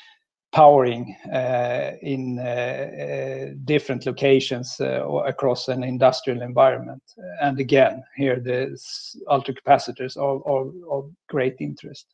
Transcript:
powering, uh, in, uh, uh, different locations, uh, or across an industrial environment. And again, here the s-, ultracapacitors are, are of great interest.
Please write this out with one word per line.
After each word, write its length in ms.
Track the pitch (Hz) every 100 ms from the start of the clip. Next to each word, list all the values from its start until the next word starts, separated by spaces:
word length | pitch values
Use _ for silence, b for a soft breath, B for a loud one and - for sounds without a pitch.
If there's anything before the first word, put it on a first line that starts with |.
| b b b _ _
powering, 600 | - 151 143 123 117 123 - -
uh, 600 | 131 127 127 120 127 135 -
in, 380 | 151 135 127 123
uh, 20 |
uh, 1120 | 123 123 123 131 139 147 143 139 135 135 135 139 131
different 380 | 151 - 123
locations, 760 | 127 123 139 135 131 123 123 -
uh, 180 | - 131 -
or 180 | 143 131
across 400 | 127 135 123 -
an 160 | 131
industrial 580 | 127 127 131 127 - 120
environment. 600 | 123 123 131 - - 131 _ - 180 180
And 200 | 143 131
again, 420 | 127 139 131 123 - -
here 240 | 139 127
the 320 | 123 127 135
s-, 440 | 135 - - - - -
ultracapacitors 880 | 139 139 131 - 135 - 120 127 -
are, 240 | 139 135 147
are 220 | 135 135 180 170
of 180 | 139 143 175 -
great 260 | 147 131 131
interest. 460 | 147 143 - 151 -